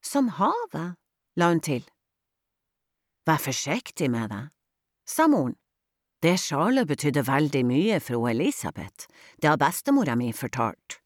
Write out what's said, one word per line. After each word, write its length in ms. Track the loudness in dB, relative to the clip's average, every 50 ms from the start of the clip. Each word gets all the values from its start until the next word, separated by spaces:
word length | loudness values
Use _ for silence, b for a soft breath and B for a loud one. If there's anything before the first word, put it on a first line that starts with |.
| _
«Som 280 | -2 0 0 0 0 0 0
havet», 600 | 0 0 0 -2 -4 -6 -8 -8 -8 -8 -10 _ _ _ _ _ _ _ _ 2
la 120 | 2 4
hun 120 | 2 2
til. 240 | 0 -2 -4 -4 -6 _ _ _ _ _ _ _ _ _ _ _ _ _ _ _ _ _ _ _ _ _ _ _ _ _ _ _ _
«Vær 160 | 0 0 0
forsiktig 680 | 0 -4 -6 -6 -4 -4 -4 -4 -4 -10 -6 -4 -2 -2
med 180 | 0 -2 -4 -6 -8
det», 100 | -10 -12 -14 _ _ _ _ _ _ _ _ _ _ _
sa 240 | -10 0 2 4 4
moren. 260 | 4 4 2 -2 -4 _ _ _ _ _ _ _ _ _ _ _ _ _ 2
«Det 140 | 2 2 2
sjalet 480 | 0 -2 -2 0 0 2 2 2 2 0
betydde 380 | -2 0 0 0 0 0 0 2
veldig 360 | 2 2 2 2 2 2 2 2
mye 300 | 2 2 2 2 0 0
for 220 | -2 -2 -2 -2
hun 100 | 0 0
Elisabeth. 800 | 0 0 0 -2 -2 -4 -8 -8 -8 -8 -12 -14 _ -18 -20 -20 B B B B B B
Det 80 | 2 2
har 80 | 4 4
bestemora 580 | 2 0 0 0 0 2 2 2 4 2 0
mi 140 | 0 -2 -2 -4
fortalt.» 680 | -6 -8 -6 -4 -2 -2 -2 -4 _ _ _ -20 -20 _